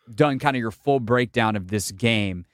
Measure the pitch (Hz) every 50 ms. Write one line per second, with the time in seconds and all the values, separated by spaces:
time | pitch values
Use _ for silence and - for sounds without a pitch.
0 | _ - 113 104 147 147 139 131 - 147 135 127 117 113 - - _ 143 139 135
1 | 117 107 123 123 123 110 - 123 113 110 107 104 90 90 107 107 - - 98 92
2 | - 117 113 107 101 98 90 90 82 -